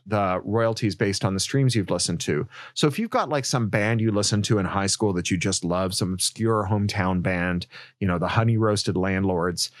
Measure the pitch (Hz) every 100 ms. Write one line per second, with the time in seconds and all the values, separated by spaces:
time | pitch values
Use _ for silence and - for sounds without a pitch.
0 | 98 104 98 92 - 110 113 113 107 90
1 | 101 95 98 95 - 139 135 120 92 87
2 | - 85 - 76 - - - - 151 135
3 | 226 247 175 147 123 127 110 110 107 113
4 | 113 101 104 104 98 107 90 98 98 -
5 | 107 90 85 92 98 92 87 87 95 95
6 | 92 92 - - 113 110 95 104 101 101
7 | 92 92 87 90 90 90 - - - -
8 | 98 87 82 113 113 113 110 104 - 92
9 | 95 95 98 90 87 85 - -